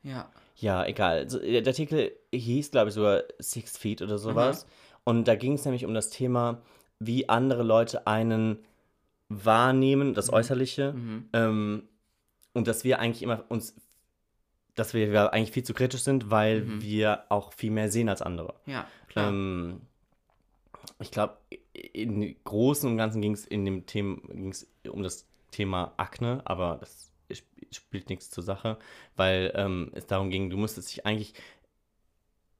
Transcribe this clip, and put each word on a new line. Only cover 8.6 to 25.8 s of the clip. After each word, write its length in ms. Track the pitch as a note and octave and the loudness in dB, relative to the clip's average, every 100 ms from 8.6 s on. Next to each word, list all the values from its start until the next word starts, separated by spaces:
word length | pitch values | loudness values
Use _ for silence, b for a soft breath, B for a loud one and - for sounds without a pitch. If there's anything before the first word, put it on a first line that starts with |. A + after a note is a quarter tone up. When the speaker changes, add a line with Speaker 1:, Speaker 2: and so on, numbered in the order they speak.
| b b b b _ _ _ | b b b b _ _ _
Speaker 2:
wahrnehmen, 840 | G#2 G#2+ A2 B2 C3 C3 C3+ C#3 | -2 4 6 6 6 6 4 4
das 140 | A2+ - | 0 4
Speaker 1:
Mhm. 40 | C#3 | 4
Speaker 2:
Äußerliche. 580 | B2+ B2+ B2+ - C#3 | 4 0 -2 -2 -4
Speaker 1:
Mhm. 360 | C3 A#2 A2 A2+ | -4 -8 -8 -2
Speaker 2:
Ähm, 560 | A#2 A2+ G#2+ G#2+ G#2 - _ _ _ _ _ _ | 2 2 2 0 -4 -8 _ _ _ _ _ _
und 140 | A#2+ A2+ | -2 0
dass 160 | A2 B2+ | 0 2
wir 140 | C3 | 2
eigentlich 220 | A#2 A#2 | 2 -2
immer 220 | - A2+ - | -4 -4 -2
uns, 260 | A#2 - - _ _ _ _ _ _ _ _ _ - | -6 -6 -16 _ _ _ _ _ _ _ _ _ -6
dass 180 | A2 | -2
wir, 180 | A#2 G#2+ | 2 4
wir 220 | G#2 G#2 | 6 6
eigentlich 180 | A2 G#2+ | 4 0
viel 120 | - | -2
zu 100 | B2 | -4
kritisch 300 | A#2 B2+ B2+ | -2 0 0
sind, 280 | C#3 C3+ G#2 | 0 0 4
weil 300 | A2 G#2+ A2 | 4 4 2
Speaker 1:
Mhm. 200 | A#2+ G#2+ | 0 -6
Speaker 2:
wir 440 | G#2 G#2 G#2 G#2 - | -2 2 2 2 0
auch 240 | G#2 - | -2 -2
viel 200 | - A2 | -8 -2
mehr 200 | G#2+ G#2+ | 0 0
sehen 160 | G#2+ A2+ | 0 0
als 140 | F#2+ | 0
andere. 320 | - F2 D#2+ - - | -4 -6 -10 -12 -10
Speaker 1:
Ja, 200 | C3 - B B | -10 -10 B B
klar. 180 | - G#2 | -2 0
Speaker 2:
Ähm, 540 | G2 F#2+ F2+ E2+ F2+ - _ _ _ _ _ _ _ _ - - _ | 0 -2 -4 -6 -10 -16 _ _ _ _ _ _ _ _ -20 -20 _
ich 120 | - | -10
glaub, 300 | - G#2 - _ | -4 -4 -6 _
i-, 60 | - _ - - - | -20 _ -20 -14 -8
im 320 | A2+ G#2 G#2 - - | -4 -2 -4 -8 -6
Großen 440 | G#2 B2+ C#3+ C#3 | 2 2 2 0
und 60 | A2+ | 0
Ganzen 260 | A2 A2 | 0 0
ging's 240 | G#2 G#2 - | -2 -2 -4
in 200 | G#2 G2 | -4 -2
dem 200 | F#2+ - | -4 -4
Thema, 360 | G#2+ G2+ F#2 - | -4 -4 -6 -12
ging's 360 | - F#2+ G2 - _ - | -10 -10 -10 -16 _ -14
um 140 | - | -8
das 240 | F2+ - _ _ _ | -8 -8 _ _ _
Thema 420 | - G2+ F#2 | -4 -2 -2